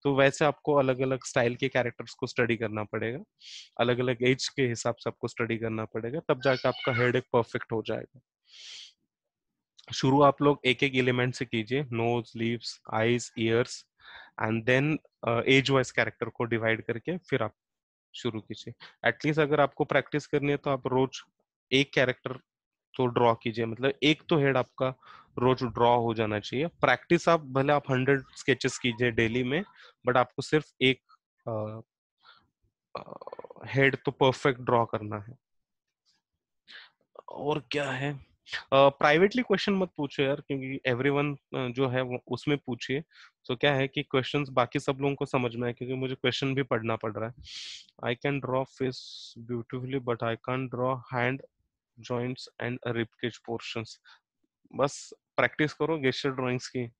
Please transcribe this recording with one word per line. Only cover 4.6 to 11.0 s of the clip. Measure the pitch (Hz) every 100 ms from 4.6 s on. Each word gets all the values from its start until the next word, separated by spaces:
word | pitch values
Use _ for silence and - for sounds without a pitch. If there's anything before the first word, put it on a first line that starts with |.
| 127
हिसाब | 117 120 117
से | -
आपको | - 117
स्टडी | - 113 113
करना | 113 110 110
पड़ेगा, | 117 117 147
तब | - 139
जाके | 135 127 131
आपका | 123 -
हेड | 120 123 123
एक | -
परफेक्ट | 123 113 120 -
हो | 113 107
जाएगा। | 110 - 127 _ _ _ - - - - _ _ _ _ _ _ _ _ _ -
शुरू | 113 135 139
आप | 143 139
लोग | 147 143 131
एक-एक | 123 139
एलिमेंट | 127